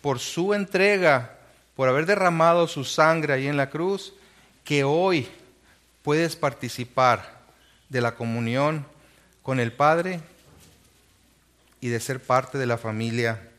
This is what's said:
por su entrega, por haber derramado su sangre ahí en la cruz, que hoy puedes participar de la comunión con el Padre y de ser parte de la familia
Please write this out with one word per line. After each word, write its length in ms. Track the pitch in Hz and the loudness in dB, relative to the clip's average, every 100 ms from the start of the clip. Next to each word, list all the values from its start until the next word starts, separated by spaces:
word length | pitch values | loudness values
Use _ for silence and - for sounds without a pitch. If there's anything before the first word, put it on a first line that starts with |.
por 180 | 143 123 | -4 -4
su 340 | - - 190 | -4 -4 -2
entrega, 840 | 208 190 185 202 202 170 135 117 - - _ _ | -2 -2 2 2 4 4 2 0 -18 -20 _ _
por 140 | - 131 | -2 0
haber 160 | 135 | 2
derramado 600 | 165 202 180 165 165 170 165 | 0 2 2 4 4 4 2
su 160 | 147 | -2
sangre 480 | 127 - 156 160 151 | -4 2 4 4 0
ahí 140 | 135 139 | 0 0
en 100 | 147 | -2
la 120 | 135 | -2
cruz, 440 | 151 180 196 - - _ _ _ _ | -4 -4 -4 -10 -20 _ _ _ _
que 220 | - 143 | -2 0
hoy 420 | 139 156 190 165 117 - - _ _ _ _ _ | 2 2 2 0 -2 -14 -20 _ _ _ _ _
puedes 360 | - 151 165 - | -2 0 0 -2
participar 1040 | 143 - 120 - 120 - 127 110 - - _ _ _ _ _ | -4 -4 -10 -8 -6 2 4 4 -2 -20 _ _ _ _ _
de 100 | 131 | -2
la 160 | 120 | -2
comunión 720 | - 117 117 117 123 147 156 139 _ _ _ _ _ | -2 -6 -4 -2 -2 -2 -4 -10 _ _ _ _ _
con 160 | - 131 | -4 -2
el 140 | 117 | -2
Padre 480 | 113 147 165 180 180 156 _ _ - - _ _ _ _ _ _ _ _ _ _ _ | 2 2 2 -2 -8 -12 _ _ -20 -20 _ _ _ _ _ _ _ _ _ _ _
y 80 | 123 | -6
de 100 | 117 | -6
ser 240 | - 131 | -6 -8
parte 340 | - 127 131 139 | 0 0 0 -6
de 80 | |
la 120 | 123 117 | -2 -4
familia 760 | 113 107 113 117 117 110 - | -4 -6 -4 -2 -4 -4 -14